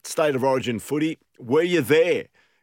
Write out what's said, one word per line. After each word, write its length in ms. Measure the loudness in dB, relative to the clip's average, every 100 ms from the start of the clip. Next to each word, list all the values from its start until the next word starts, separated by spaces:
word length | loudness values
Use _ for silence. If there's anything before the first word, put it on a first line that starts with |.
State 320 | -8 -2 0
of 100 | 2
Origin 340 | 0 0 -2 -6
footy. 400 | -4 -4 -4 -6 _ _
Were 240 | -2 0
you 180 | 2 0
there 460 | 2 4 4 0 -4 _ _ _